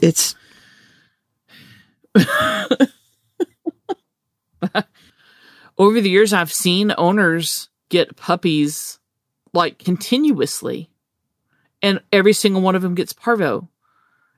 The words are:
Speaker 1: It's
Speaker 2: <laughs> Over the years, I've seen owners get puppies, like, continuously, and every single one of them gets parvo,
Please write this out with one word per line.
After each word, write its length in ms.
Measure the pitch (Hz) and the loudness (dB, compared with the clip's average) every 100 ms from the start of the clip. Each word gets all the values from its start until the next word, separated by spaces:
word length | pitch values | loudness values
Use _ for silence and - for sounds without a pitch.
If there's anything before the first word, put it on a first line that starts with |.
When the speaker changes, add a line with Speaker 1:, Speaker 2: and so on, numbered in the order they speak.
Speaker 1:
It's 340 | 165 - - - _ _ _ _ _ _ _ _ _ _ _ - - - _ _ _ - | 0 2 -4 -8 _ _ _ _ _ _ _ _ _ _ _ -20 -20 -20 _ _ _ 2
Speaker 2:
<laughs> 100 | - 571 622 640 605 - - _ _ _ _ - 370 _ 339 - - - _ _ _ _ _ _ 190 - - _ _ _ _ _ _ _ - - | 2 0 -2 -4 -2 0 0 _ _ _ _ -8 -8 _ -14 -12 -12 -14 _ _ _ _ _ _ -6 -4 -6 _ _ _ _ _ _ _ -10 2
Over 240 | 196 226 | 2 4
the 80 | 196 | 4
years, 240 | 185 214 | 4 4
I've 180 | 196 170 | 2 -2
seen 420 | - 180 180 208 - | -2 0 0 0 0
owners 720 | 170 208 180 165 160 - - _ - | 0 2 2 0 -4 -8 -10 _ -2
get 300 | 175 - - | 0 0 -4
puppies, 840 | - 180 180 151 147 151 - - _ _ _ _ _ | -4 -2 0 0 -2 -4 -12 -16 _ _ _ _ _
like, 260 | 180 170 - | -2 -2 -4
continuously, 1080 | - 180 - 254 302 190 - - 131 127 165 _ _ _ _ _ _ _ _ _ | -4 -4 -2 0 0 0 -2 -6 -8 -10 -12 _ _ _ _ _ _ _ _ _
and 200 | 202 196 - | -4 -4 0
every 220 | 202 190 | 2 4
single 280 | 208 208 190 | 2 0 0
one 140 | 185 185 | 0 0
of 60 | |
them 140 | 185 180 | -2 -4
gets 180 | - | -6
parvo, 560 | - - 233 156 107 175 _ _ _ _ _ _ | -6 -2 0 0 -4 -8 _ _ _ _ _ _